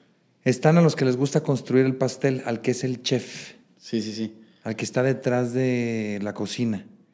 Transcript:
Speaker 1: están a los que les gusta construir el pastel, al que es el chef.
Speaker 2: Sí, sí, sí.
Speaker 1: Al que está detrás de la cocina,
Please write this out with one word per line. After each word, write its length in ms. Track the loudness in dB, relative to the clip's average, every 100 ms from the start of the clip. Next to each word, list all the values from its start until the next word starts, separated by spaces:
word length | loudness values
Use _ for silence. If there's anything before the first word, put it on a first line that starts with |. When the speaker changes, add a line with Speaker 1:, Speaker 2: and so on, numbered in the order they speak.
| _ _ _ _
Speaker 1:
están 340 | 0 4 6 6
a 40 |
los 140 | 6 4
que 100 | 0
les 120 | 2
gusta 240 | 0 0
construir 440 | 0 -2 2 4 4
el 100 | 2
pastel, 460 | -2 0 -2 -2 -4
al 160 | -4
que 100 | -2
es 120 | -2
el 200 | -2 -4
chef. 500 | -2 -2 -2 -12 -16 -20 _ _
Speaker 2:
Sí, 240 | -6 -4
sí, 100 | -4
sí. 240 | -6 -8 -10 -20 _
Speaker 1:
Al 120 | -10 -6
que 100 | -4
está 180 | 0
detrás 500 | 0 0 0 0 0
de 680 | 0 0 0 -2 -2 -4 -4
la 120 | -6
cocina, 520 | -6 -6 -2 -2 -2 -8 -20 _